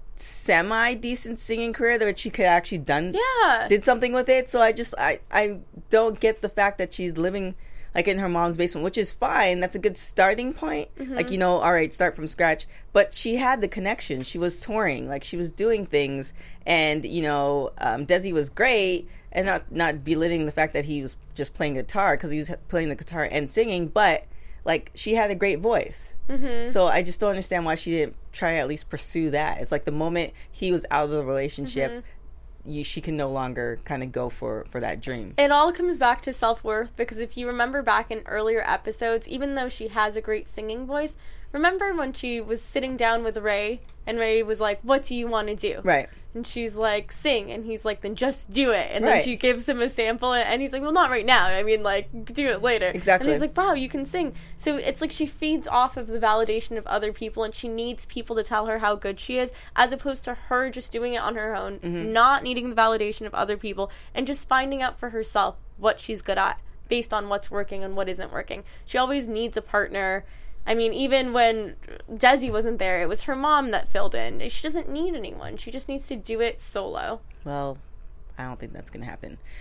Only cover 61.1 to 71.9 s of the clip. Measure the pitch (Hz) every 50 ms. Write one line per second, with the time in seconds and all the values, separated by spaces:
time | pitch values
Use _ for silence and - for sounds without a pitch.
61.1 | 240 233 - 208 233 220 202 220 214 185 190 196 202 - 180 175 175 170 165 220
62.1 | 220 226 240 262 277 269 - 254 247 247 240 247 220 226 220 226 226 214 214 208
63.1 | 214 - 220 208 - - 202 202 208 208 - 208 196 190 196 196 - - - -
64.1 | - 233 262 262 285 - - - 262 262 269 269 277 262 262 247 - - 247 240
65.1 | 226 220 214 - - 208 196 190 - - - - - - 196 220 214 - - -
66.1 | 220 196 - - 190 190 190 - - - - - - - - - 240 240 233 -
67.1 | 220 208 202 202 202 202 - - 196 202 196 196 196 196 196 190 196 196 190 185
68.1 | 185 190 - - - - - - - 202 - - - - - - - 247 254 262
69.1 | 285 277 240 226 220 214 233 220 - 220 - - - 208 196 - - 196 190 190
70.1 | 190 196 - - - - - - - - - - 226 233 233 220 - 254 269 262
71.1 | 269 269 254 247 233 247 233 226 226 220 214 175 - - - -